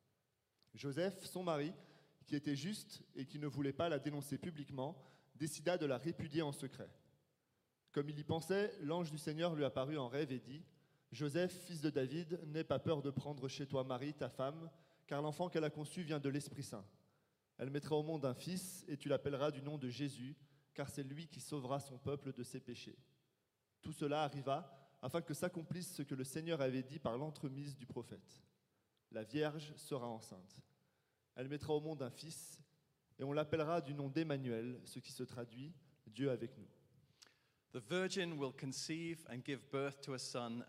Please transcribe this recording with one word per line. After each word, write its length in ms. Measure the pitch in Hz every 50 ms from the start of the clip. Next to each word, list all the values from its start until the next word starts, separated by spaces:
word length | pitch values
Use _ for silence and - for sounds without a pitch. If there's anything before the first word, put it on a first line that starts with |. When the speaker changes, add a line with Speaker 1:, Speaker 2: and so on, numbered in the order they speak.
| _ _ _ _ _ _ _ _ _ _ _ _ _ _ -
Speaker 1:
Joseph, 500 | 110 - 143 135 147 175 196 190 - -
son 180 | - - 180 185
mari, 300 | 175 160 147 143 156 202 - - - - - - - _ - -
qui 80 | - 147
était 220 | 147 - 151 143
juste 460 | 135 139 185 220 - - - - - - - -
et 120 | 139 135
qui 120 | 135 - 147
ne 80 | 147
voulait 260 | 143 120 135 143 139 135
pas 160 | - 170 170
la 100 | 156 139
dénoncer 400 | 139 151 147 147 139 - 135 -
publiquement, 580 | - 180 165 147 143 - 143 131 127 147 180 - - - - - _ _ -
décida 420 | 120 143 160 - - 147 170 180 170
de 80 | 156
la 120 | 143 131 120
répudier 440 | 127 165 170 - - 151 139 160 160
en 100 | 147 139
secret. 380 | - - 135 - - 107 - - - - _ _ _ _ _ _ _ _ _ _ _ _ _ _ _ _ _ -
Comme 160 | 151 143 147
il 100 | 147 147
y 60 | 147
pensait, 480 | - 165 165 160 160 185 202 202 208 - -
l'ange 300 | 160 143 160 180 175 156
du 80 | 151 151
Seigneur 360 | - 160 151 156 165 175 165
lui 100 | 151 147
apparut 340 | 131 - 135 131 139 156 151
en 100 | 131 120
rêve 240 | 123 143 151 135 131
et 80 | 123
dit, « 240 | - - 135 156 180 - - - _ _ _ _ _ - -
Joseph, 400 | 113 151 147 135 170 180 180 180
fils 280 | - - - 175 160
de 100 | 143 156
David, 500 | 143 143 131 135 147 165 175 156 175 170 160
n'aie 180 | 151 147 156 160
pas 160 | - 143 131
peur 220 | - - 165 147 139
de 80 | 139
prendre 360 | 135 139 127 143 151 143 123
chez 200 | 135 131 - 147
toi 180 | 131 - 135 127
Marie, 300 | 131 127 120 131 147 151
ta 140 | 147 143 120
femme, 400 | - - 131 135 151 160 165 165 - - - - _ _ _
car 160 | - 147 143 151
l'enfant 260 | 151 147 151 175 180
qu'elle 140 | 175 165 156
a 80 | 151
conçu 320 | 151 147 147 143 - 180 180
vient 160 | 147 156 147
de 100 | 131 139
l'Esprit 360 | 135 143 143 - - 139 135
Saint. 200 | - - 107 98 101 - - _ _ _ _ _ _ _ _ _ _ _ -
Elle 120 | 120 135
mettra 240 | 139 147 139 143 156
au 80 | 151 151
monde 220 | 156 160 156 135
un 100 | 135 123
fils, 500 | - - 160 180 185 - - - - - -
et 80 | 151
tu 120 | 135 - 143
l'appelleras 440 | 139 127 - 143 143 123 139 151 143
du 100 | 131 131
nom 160 | 143 151 151
de 100 | 131 123
Jésus, 460 | 123 123 147 143 120 110 123 131 151 - - - - - _ _ -
car 160 | - 143 131
c'est 160 | - - 139
lui 240 | 131 139 151 165 151
qui 100 | - 135
sauvera 400 | - - 151 147 127 123 139 139
son 200 | 135 135 131 123
peuple 340 | - 135 143 143 - 139 131
de 100 | - 120
ses 160 | - - 131
péchés. » 400 | 135 - 120 - - - - - - _ _ _ _ _ _ _ _ _ _ _ _ _ _ _ -
Tout 100 | - 156
cela 320 | - 156 147 143 151 156
arriva 560 | 143 143 143 131 135 135 151 190 - - - - - - _
afin 200 | - 131 - 170
que 140 | 156 - 151
s'accomplisse 600 | - - 180 175 170 165 - 151 175 180 - -
ce 80 | - 143
que 120 | - 143
le 80 | 131 131
Seigneur 380 | 135 - 160 160 170 165 151 139
avait 200 | 131 127 131 127
dit 160 | 127 139 160
par 180 | - 123 113
l'entremise 600 | 127 147 156 151 - - 143 131 139 143 143 139
du 100 | 139 147
prophète. « 560 | 120 - 127 110 - 110 85 - - - - - _ _ _ _ _ _ _ _ _ _ _ _ - -
La 100 | 110 107
Vierge 500 | - - 147 151 151 147 160 151 147 151
sera 320 | - - - 151 131 120 120
enceinte. 540 | 113 110 107 - 104 92 90 95 - - - _ _ _ _ _ _ _ _ _ _ _ _ _ -
Elle 120 | - 131 135
mettra 260 | 147 147 139 147 151
au 60 | 151
monde 220 | 151 156 160 143 135
un 80 | 120
fils, 500 | 127 - - 156 160 - - - - - - _ _ _ _ _ _ _ _ _ _ -
et 20 | 131
on 100 | 139 143
l'appellera 480 | 151 151 151 156 160 151 151 170 175
du 140 | 156 139 147
nom 140 | 143 143 135
d'Emmanuel, 720 | 135 156 165 156 143 135 135 127 117 113 113 123 127 117 -
ce 140 | - - 131
qui 140 | - - 135
se 100 | - 127
traduit 500 | 120 - 120 120 117 110 123 135 151 180 - - - - _ - -
Dieu 240 | 110 - 139 139 127
avec 260 | 113 117 117 - -
nous. » 80 | 98 - - - - _ _ - - _ _ - - - - _ _ _ _ _ _ _ -
Speaker 2:
The 80 | 127 120 107
virgin 480 | 170 185 185 185 185 190 180 170 165 147
will 140 | 139 131 123
conceive 760 | - 156 135 123 - - - 160 160 165 165 165 160 - -
and 120 | 120 127 131
give 160 | - 139 120 107 - -
birth 280 | 135 139 139 139 - -
to 120 | - 135
a 40 | 123
son, 440 | - - - 131 120 117 113 120 117